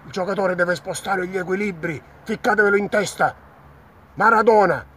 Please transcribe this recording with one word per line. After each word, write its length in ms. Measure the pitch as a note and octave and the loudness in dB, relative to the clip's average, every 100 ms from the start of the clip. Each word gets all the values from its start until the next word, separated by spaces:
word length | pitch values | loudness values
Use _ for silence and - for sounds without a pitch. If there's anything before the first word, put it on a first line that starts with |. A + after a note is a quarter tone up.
| - | -12
Il 60 | |
giocatore 440 | G3 F3+ G3 F#3+ F3+ | -8 -6 -2 -2 0
deve 200 | F3 F3 | -2 -2
spostare 520 | F#3+ E3+ F#3 F#3+ F3+ | -6 -10 -4 -4 -4
gli 100 | F#3+ | -6
equilibri, 640 | F3 F#3+ G#3 E3+ E3 C#3 - - | -4 -4 -4 -6 -8 -10 -14 -18
ficcatevelo 540 | - A3 B3 G#3+ G#3 G3+ | -10 -4 0 2 4 2
in 100 | G3+ | 0
testa. 480 | G#3 F#3+ - D3+ - - - - - - - - | -2 -2 -2 -2 -4 -20 -20 -20 -20 -20 -20 -14
Maradona, 720 | - G#3 A3 A3 G#3+ F#3+ C3+ - | 0 2 4 4 6 4 0 -6